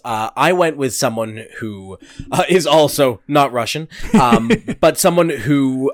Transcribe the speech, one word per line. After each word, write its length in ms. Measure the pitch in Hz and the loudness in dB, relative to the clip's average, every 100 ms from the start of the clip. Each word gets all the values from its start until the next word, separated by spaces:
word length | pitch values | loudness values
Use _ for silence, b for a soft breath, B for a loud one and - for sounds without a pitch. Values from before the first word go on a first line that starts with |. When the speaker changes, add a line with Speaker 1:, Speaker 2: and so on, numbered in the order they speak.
Speaker 1:
Uh, 260 | 120 110 110 - | -6 -6 -4 0
I 160 | 151 | 2
went 240 | 185 165 143 | 2 0 0
with 160 | 131 | -6
someone 500 | - 131 113 110 110 113 - | -2 -4 -4 -8 -10 -16 -12
who, 400 | 110 101 95 92 B B B | -12 -12 -16 -18 B B B
uh, 100 | 143 156 | -2 2
is 180 | 180 156 | 2 4
also 540 | 156 143 - 131 117 - | 4 4 2 0 0 -2
not 240 | 147 139 | 2 2
Russian, 360 | 120 117 151 160 B B 220 | 0 -4 -6 -10 B B 2
um, 300 | 123 220 226 220 - | 4 2 2 -2 -4
Speaker 2:
<laughs> 140 | - | 0
Speaker 1:
but 180 | 160 151 | 0 2
someone 320 | 185 175 165 | 0 2 0
who 640 | 143 139 143 135 131 131 | -2 -2 0 0 -2 -4